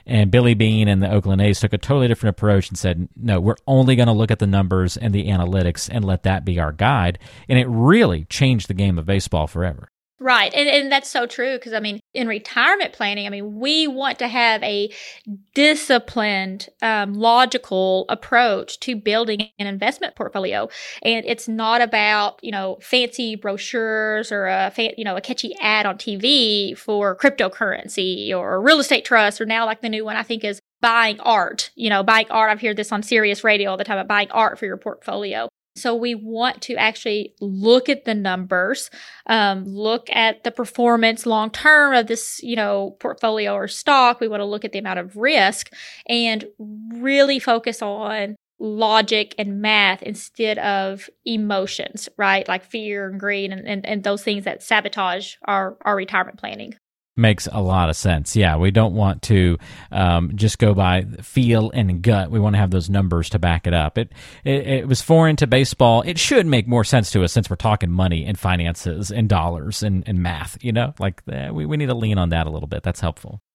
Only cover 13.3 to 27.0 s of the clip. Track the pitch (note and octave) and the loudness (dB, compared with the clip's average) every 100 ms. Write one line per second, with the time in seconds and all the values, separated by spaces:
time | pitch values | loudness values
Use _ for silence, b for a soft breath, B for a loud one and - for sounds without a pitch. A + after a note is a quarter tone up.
13.3 | G3+ G#3 G#3 C4+ D#4 D#4 C4 C4+ - B3 | -8 -10 -6 -2 0 0 -2 -4 -4 -4
14.3 | B3 A#3 A3 G#3+ G3+ G#3 B B B A3 | 0 2 0 -2 -4 -4 B B B -16
15.3 | G3+ _ - D4 D4+ - B3 - A#3+ G#3+ | -16 _ 2 2 2 2 0 0 -4 -2
16.3 | G3 F#3+ F#3+ - _ A3+ G#3+ G3+ G3+ A3+ | -2 -4 -10 -16 _ -2 -2 -2 0 4
17.3 | A#3 B3+ B3+ - F#3+ F#3+ F#3 - A3+ - | 4 4 0 -4 0 2 0 -2 -6 0
18.3 | A#3+ A#3+ G3 - - - A3+ G#3 G#3+ A3+ | 2 2 0 -4 -10 -8 -6 -2 0 0
19.3 | G#3 G#3+ - G3+ G3 G#3+ - F#4 - A3 | -4 -6 -8 -8 -4 -4 -4 -6 -8 -8
20.3 | G3 F#3+ G#2 A3+ B B B A3+ A3+ A3 | -6 -4 -4 -6 B B B -2 -2 -2
21.3 | A#3 - A3 A3 A#3+ A#3 G#3+ G#3 G#3+ G#3 | -6 -6 -4 0 2 2 2 2 2 0
22.3 | - A#3 G3+ F#3+ F#3 - B3+ A#3+ A#3+ A#3 | -4 -10 -8 -6 -8 -2 0 0 -4 -8
23.3 | G#3+ G#3 G3+ - B3 A3 A3 G#3+ G#3+ G#3+ | -6 -6 -8 -6 -6 -4 -2 -2 -4 -4
24.3 | G3+ F#3+ F#3+ F#3+ - A3+ - G#3 F#3 G#3 | -4 -2 0 -2 -2 -4 -4 -6 -6 -6
25.3 | B3 A#3 G4 G#3+ G#3+ G#3 G3 - G3+ A#3 | -8 -8 -4 0 0 0 -4 -8 -4 2
26.3 | C#4+ A3 G#3 G3 - - G#3 | 2 2 0 -2 -6 -6 -2